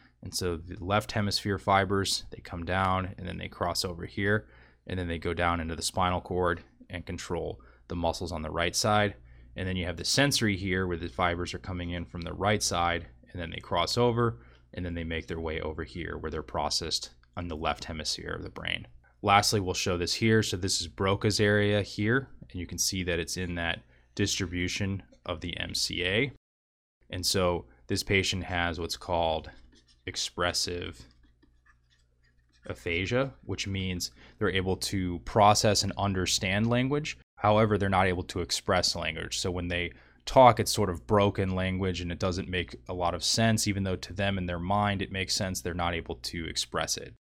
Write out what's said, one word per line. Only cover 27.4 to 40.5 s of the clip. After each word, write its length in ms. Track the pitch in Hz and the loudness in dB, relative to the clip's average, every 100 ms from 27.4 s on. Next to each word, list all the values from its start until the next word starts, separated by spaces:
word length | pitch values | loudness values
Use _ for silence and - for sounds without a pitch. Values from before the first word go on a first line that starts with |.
| 90 87 - - - | 2 0 -4 -14 -6
this 160 | 98 | -4
patient 420 | - 98 92 95 | 2 2 2 -2
has 360 | 87 90 85 82 | -4 -2 -2 -2
what's 160 | 82 - | -6 -8
called 540 | - 85 82 80 76 - - - _ _ - | -4 0 0 0 -6 -16 -20 -20 _ _ -10
expressive 920 | - - - 87 85 - 87 87 - - _ - _ _ _ _ _ _ _ _ _ _ _ _ _ - | -6 -6 -2 0 0 -2 -4 -8 -12 -18 _ -20 _ _ _ _ _ _ _ _ _ _ _ _ _ -12
aphasia, 640 | 92 - 85 92 120 139 - | -8 -4 -2 0 0 -2 -6
which 240 | - 98 101 | -8 -6 -4
means 420 | 95 92 90 - - - - | -4 -2 -2 -6 -10 -20 -2
they're 120 | 104 | 0
able 260 | 95 92 92 | 2 2 0
to 440 | - 101 92 87 | 0 -2 -2 -4
process 640 | - 117 104 104 113 101 | 0 6 8 8 6 4
and 100 | 98 - | 0 0
understand 720 | 101 95 92 - 98 98 113 | 0 0 0 0 2 2 4
language. 480 | 120 131 147 151 - _ - | 2 2 0 -4 -10 _ 0
However, 420 | 104 107 110 104 | 4 6 6 4
they're 100 | 98 | 4
not 180 | 95 95 | 4 4
able 180 | 90 | 2
to 160 | 90 95 | -2 -4
express 560 | 82 - - 92 - 87 | -2 -2 2 4 4 0
language. 420 | 80 80 82 - | -4 -4 -6 -4
So 120 | 98 | -2
when 180 | 90 87 | -2 -2
they 240 | 87 87 - - - - | -2 -4 -8 -20 -16 2
talk, 340 | - 127 | 8 10